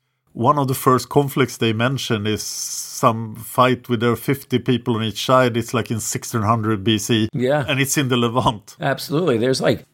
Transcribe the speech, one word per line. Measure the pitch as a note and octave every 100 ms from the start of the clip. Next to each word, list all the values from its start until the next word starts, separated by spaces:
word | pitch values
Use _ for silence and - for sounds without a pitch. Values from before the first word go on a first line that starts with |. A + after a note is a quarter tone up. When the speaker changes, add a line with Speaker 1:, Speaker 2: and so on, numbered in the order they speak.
| _ _ _
Speaker 1:
one | - A#2+ D3
of | C3+
the | C3
first | C3 B2+ -
conflicts | C#3+ C#3+ D3 B2 -
they | A2+
mention | A2 B2 C3 - A2 G#2+
is | G#2+
some | - - - - - - D3+ A2+ A2 A2
fight | A2+ - B2+ B2+ -
with | A#2
their | A#2+ A2+
fifty | - C#3 - B2
people | B2 A#2+ A#2+ A2
on |
each | A2 - -
side. | C3 B2 A#2
It's, | A2
like, | A#2+ G#2+
in | A2+
sixteen | - - - A#2
hundred | G#2 A#2 G#2+ G#2+
B | G2 A2
C. | - A2+ A2
Speaker 2:
Yeah. | B2 B2 D3 C3
Speaker 1:
And | C3+
it's | C3+ D#3
in | C3+
the | B2
Levant. | A#2+ B2 C3+ - - -
Speaker 2:
Absolutely. | C#3+ C3+ - C#3+ F3 A2+
There's, | B2+ C3
like, | F3+ G#2 -